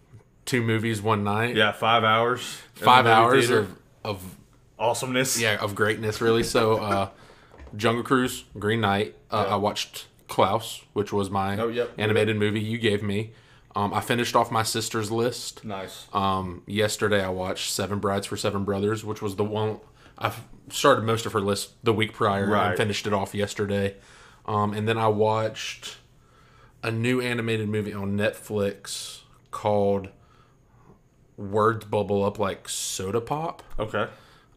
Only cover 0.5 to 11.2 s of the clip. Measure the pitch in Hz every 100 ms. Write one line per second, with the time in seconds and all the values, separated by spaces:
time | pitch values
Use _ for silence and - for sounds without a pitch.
0.5 | 127 113 113 113 107 104 107 101 104 117
1.5 | 113 107 - 113 117 110 113 117 123 -
2.5 | - - - 110 127 120 113 117 135 120
3.5 | 117 98 - _ _ 110 98 92 - -
4.5 | _ _ - 110 117 131 127 131 117 113
5.5 | 101 107 101 107 110 110 107 113 113 113
6.5 | 127 110 110 104 98 98 - - - -
7.5 | - - 107 113 120 113 131 127 - -
8.5 | 107 104 113 104 98 107 - - 110 98
9.5 | 98 104 - - - - _ - - 98
10.5 | 107 - - - 107 101 101